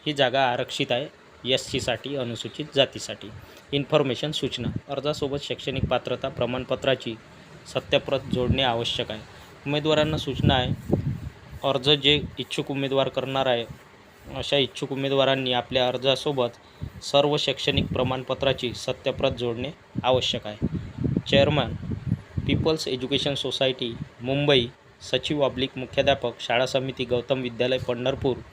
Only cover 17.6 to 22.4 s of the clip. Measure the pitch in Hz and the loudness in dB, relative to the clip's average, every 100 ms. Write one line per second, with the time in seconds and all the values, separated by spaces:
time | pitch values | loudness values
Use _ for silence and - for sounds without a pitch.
17.6 | - 139 131 135 127 131 131 131 135 131 | 2 2 0 0 0 -2 -4 0 2 2
18.6 | 123 - - 127 - 123 139 120 120 113 | -2 -4 -6 -4 -4 0 0 0 -4 -2
19.6 | 131 - - - 120 127 - 120 107 107 | -6 -8 -10 -2 2 2 2 -4 -6 -6
20.6 | - - - - - - - 139 139 151 | -4 -4 -8 -4 -2 0 4 4 6 4
21.6 | 117 - - - - - - - | 0 -4 -6 -6 -2 -4 -4 -6